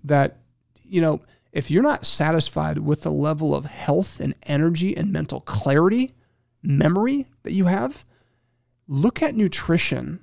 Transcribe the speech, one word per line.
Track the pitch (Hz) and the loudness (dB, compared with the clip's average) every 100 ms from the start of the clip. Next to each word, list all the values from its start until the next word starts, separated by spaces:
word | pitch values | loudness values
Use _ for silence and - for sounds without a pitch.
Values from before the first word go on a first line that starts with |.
that, | 143 147 139 - _ _ _ _ | 2 2 2 -2 _ _ _ _
you | _ 190 | _ 0
know, | 160 151 _ _ _ | 2 0 _ _ _
if | - - | -6 0
you're | 160 | 2
not | 285 285 - | 4 0 -2
satisfied | - 156 165 151 - 156 151 | 0 2 2 0 -2 -4 -2
with | 151 151 | -2 -2
the | 165 | -2
level | 147 147 156 156 143 | -2 -2 0 0 -2
of | 147 | -4
health | - - 147 196 - | -8 0 0 0 -4
and | 135 - | -6 -6
energy | - 143 160 165 185 - | -2 0 2 2 -2 -2
and | 196 | -2
mental | 160 156 - | -2 -4 -8
clarity, | - - - 143 175 226 262 _ _ _ _ _ | -6 -4 2 4 4 2 -2 _ _ _ _ _
memory | - 139 156 180 233 285 269 _ | -2 0 2 2 0 -2 -6 _
that | - | -6
you | 190 175 | 0 2
have, | 190 247 294 - _ _ _ _ _ _ _ - | 2 -2 -6 -20 _ _ _ _ _ _ _ -6
look | 139 202 - | 0 0 0
at | 311 233 | -2 2
nutrition | 196 - - 170 - 127 127 170 | 0 0 0 0 2 -4 -6 -12